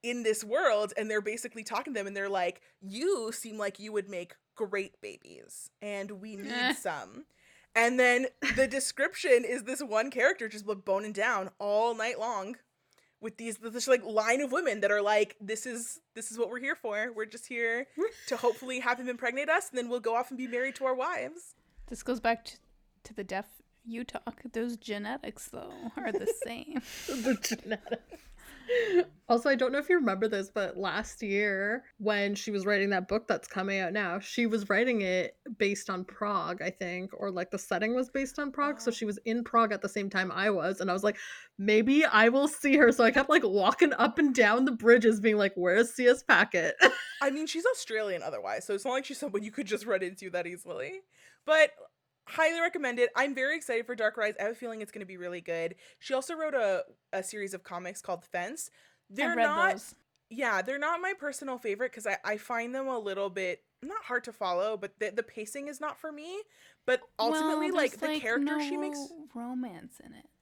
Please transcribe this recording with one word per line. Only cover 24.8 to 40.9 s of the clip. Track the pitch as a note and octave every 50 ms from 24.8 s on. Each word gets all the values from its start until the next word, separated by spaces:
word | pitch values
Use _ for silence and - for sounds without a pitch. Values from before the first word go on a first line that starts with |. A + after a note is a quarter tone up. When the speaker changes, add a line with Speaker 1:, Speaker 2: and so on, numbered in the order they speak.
| - - G#3 G#3 G#3 G#3 B3+ C#4 - - G#3+ - - -
Speaker 2:
though, | - - - - - - - A#3 -
are | - G4 E4+ A3
the | F#4+ - - A4+ -
Speaker 3:
<laughs> | -
Speaker 2:
same. | - A#3 A#3+ - - D#4+ C4+ - - - - - -
Speaker 3:
The | - C4 A3 B3+ B3+ - -
genetics. | - A3+ - - G3 A3 - - - A#3+ - _ _ - - - - - - - - - C4+ - - A#4+ B4 A#4 G#4+ F#4+ F4 F4+ - - _ _ -
Also, | A3+ A#3 A#3+ D4
I | C4+
don't | A#3+ C4 B3+ C4
know | C#4
if | C#4+ -
you | F4+
remember | F4+ C#4+ A3 F#3+ F#3+ G#3+ A3
this, | G#3 G3 G3 G3 _
but | G#3+ G3 - -
last | - G3 F#3 D#3 G3+ A3 - - - A3+
year | G#3 G3 G3+ G#3 G#3 G3 F#3+ G3 G#3 A3 C4 - - _ _
when | G3+ G#3 G#3+ G3+ G3+ G3+ G3+
she | G3 - -
was | G#3 G3 F#3
writing | G3+ G#3 G3 G3 G3
that | G3 F#3 F3+ -
book | G3 A3 A3+ -
that's | G#3+ - - -
coming | - G3 F#3 G3 G3 G3
out | F#3+ E3+ F#3
now, | G#3+ G3+ F3 E3+ G3
she | - - - - A#3+
was | A3+ G#3+ A3+ G3+ G3
writing | G3+ G3 A#3+ B3+ B3 A3 G3
it | F#3 F3+ F#3 E3+ - - _ _ D4 A3+ _
based | A3 G3+ G3+ G3 - -
on | G3 F3+ F#3
Prague, | - - - G#3 G#3 G#3 F#3+ E3 D#3+ F3+ F#3 -
I | F3+
think, | F#3 _ F#3+ F3 F3 F3+ F#3 F#3+ -
or, | - - G3+
like, | F#3 F#3 F#3 - -
the | F#3+
setting | - - G3+ F3 G#3 A3 A#3+
was | B3 C4 B3
based | _ C#4 C4+ C4 - -
on | D4 C#4+ C4+
Prague. | - C#4+ D4 D4 C#4+
So | - B3
Speaker 1:
Oh. | A#3
Speaker 3:
she | - A#3
was | G#3 G#3 G#3 _
in | - A3+ A#3+ A#3
Prague | - - A#3 A#3 G#3+ G#3+
at | G3 -
the | G3+
same | - G#3+ G3 G3
time | G3 F#3+ F#3+ F#3 -
I | - G3 G#3+
was, | G3+ F#3 D#3 F3+ F#3+ -
and | F#3+ F#3+